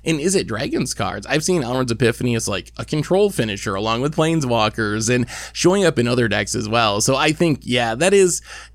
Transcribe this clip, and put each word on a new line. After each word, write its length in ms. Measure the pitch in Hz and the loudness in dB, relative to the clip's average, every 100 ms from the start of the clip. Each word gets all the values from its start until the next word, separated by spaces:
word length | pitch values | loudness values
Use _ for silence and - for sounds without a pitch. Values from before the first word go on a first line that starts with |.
| 160 | -4
an 160 | 156 | -2
Is 140 | 175 185 | 0 0
It 120 | 90 | -2
Dragons 460 | 107 156 320 127 | -4 -4 -4 -4
cards. 340 | - 95 101 - | -4 -6 -6 -4
I've 160 | 151 | -2
seen 200 | 180 180 | 0 0
Alrund's 280 | 117 131 123 | 0 -2 -2
Epiphany 420 | 113 123 - 123 | 0 0 0 -2
as, 140 | 113 107 | -2 -2
like, 240 | 95 - - | -6 -8 -12
a 80 | - | -6
control 440 | 151 - 185 208 | -4 0 2 2
finisher 460 | 185 110 98 104 98 | 0 -4 -4 -4 -2
along 240 | 110 117 | -2 0
with 160 | 147 160 | -2 0
Planeswalkers 1000 | 160 165 127 117 107 113 104 110 113 | 0 0 0 2 0 0 -2 -2 0
and 120 | 123 120 - - | 0 -2 -8 -12
showing 320 | - 175 202 | 0 2 4
up 160 | 170 - | 2 2
in 80 | 120 | 0
other 220 | 123 113 | 2 0
decks 260 | 101 104 110 | 0 -2 -4
as 140 | 107 | -2
well. 320 | 117 110 101 | 2 2 2
So 120 | 135 | 2
I 200 | 135 156 | 2 2
think, 260 | 151 170 127 | 2 2 0
yeah, 300 | - 123 113 117 | 0 0 0 0
that 180 | 185 | 4
is, 280 | 196 180 - - - - | 6 4 2 -8 -20 -20